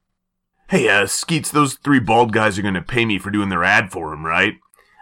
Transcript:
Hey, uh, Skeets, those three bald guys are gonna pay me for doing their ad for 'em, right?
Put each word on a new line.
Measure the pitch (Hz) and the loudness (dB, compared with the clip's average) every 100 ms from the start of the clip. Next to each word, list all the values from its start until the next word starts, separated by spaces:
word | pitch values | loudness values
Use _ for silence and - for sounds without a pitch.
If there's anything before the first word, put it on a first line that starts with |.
| _ _ _ _ _ _ - | _ _ _ _ _ _ -4
Hey, | 185 113 | 0 2
uh, | 101 95 | 2 0
Skeets, | - - 165 - | -4 -4 -4 0
those | 147 139 - | 0 0 -2
three | 143 135 | 0 2
bald | 110 110 120 | 4 2 2
guys | 110 107 98 | 2 0 0
are | |
gonna | 101 95 | -2 -4
pay | - 123 113 | -2 -2 0
me | 95 | -2
for | - | -2
doing | 104 98 | -2 -2
their | 90 | 0
ad | 90 107 98 | 2 2 0
for | 92 80 | -6 -10
'em, | 78 80 | -8 -4
right? | 85 101 - _ _ _ _ | 0 0 -2 _ _ _ _